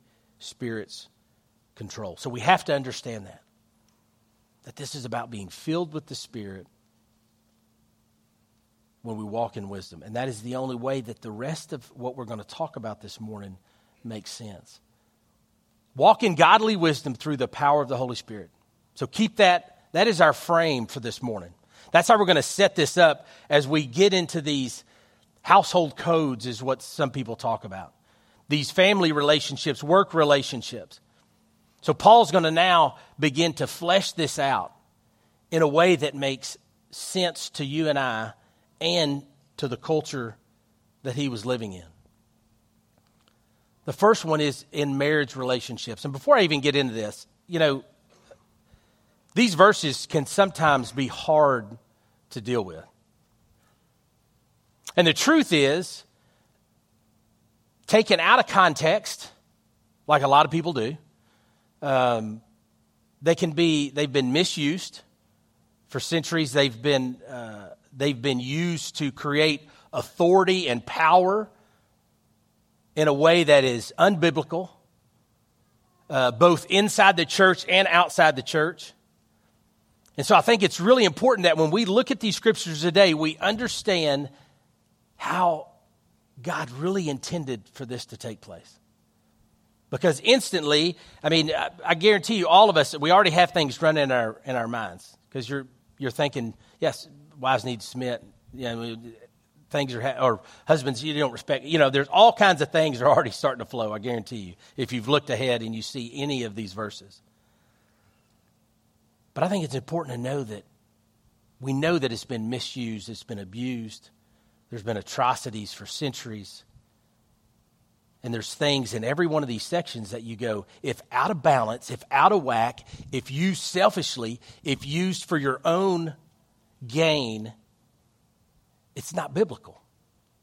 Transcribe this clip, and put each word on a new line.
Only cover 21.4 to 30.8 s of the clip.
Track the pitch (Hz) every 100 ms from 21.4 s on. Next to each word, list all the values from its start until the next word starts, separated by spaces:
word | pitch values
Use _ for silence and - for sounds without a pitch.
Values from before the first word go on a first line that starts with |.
| 87 - _ _ -
That's | 165 170
how | 220
we're | 185
gonna | 165
set | - - 196 -
this | 143 180
up | 165 143 - - -
as | 147 135
we | 151 135
get | 123 196
into | 185 170 170
these | 147 143 127 - - _ _ _ _ _
household | - 190 - 185 160 -
codes, | 170 165 151 123 120
is | 110
what | 127 131
some | - - 139
people | 135 117 113
talk | 117 113
about. | 104 95 85 _ _ _ _ _ -
These | 151 135
family | - 190 202 170
relationships, | 147 147 151 - 139 160 131
work | 147 185 196
relationships. | 165 147 143 131 127 - 117